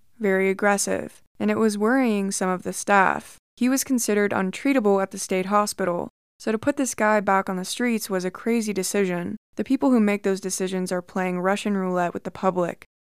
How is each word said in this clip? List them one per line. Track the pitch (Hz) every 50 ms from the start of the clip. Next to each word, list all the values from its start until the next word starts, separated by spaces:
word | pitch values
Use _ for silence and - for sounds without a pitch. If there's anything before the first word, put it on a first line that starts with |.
| _ _ _ 240
very | 220 196 190 190 190 190
aggressive, | 190 196 208 202 202 196 - 196 190 - - - - - _ _ _ -
and | 214 208
it | 214 214
was | 226 220 208 202
worrying | 208 220 262 269 254 233 208 202 196 196
some | 196 - 190 185
of | 185 180
the | - 190
staff. | 185 - - - 202 196 185 - 71 - - - - - _ _ _
He | - 240 254
was | 269 262 -
considered | - 262 233 - - 208 208 202 202
untreatable | - 202 190 185 - - - 277 277 262 208 202 196 196
at | 196 196
the | - 190
state | - - 190 185 185
hospital, | 190 208 208 208 208 - - 190 180 175 175 - - _ _ _ _ _ _
so | - 226
to | 220 220
put | - 285 285
this | - 269 240 -
guy | - 220 214 214 208
back | 196 202 196 190 190 -
on | 190
the | 180 185
streets | - - - 240 247 226 220 - -
was | 190 185 180
a | 185
crazy | - - - 226 233 233 214 220
decision. | 196 196 180 - - 202 196 180 175 175 175 196 214 - _ _ -
The | - 220
people | - 269 269 285 269
who | 254 226
make | 214 202 202 202 -
those | 196 196 185
decisions | - 185 - - 190 185 190 185 185 185
are | 185 180
playing | 180 - - 190 185 185 180 180
Russian | 175 190 202 208 - 214 202
roulette | 190 190 185 180 180 175 170
with | - 196 -
the | 185
public." | - - - 190 180 180 175 165 - - - _ _ _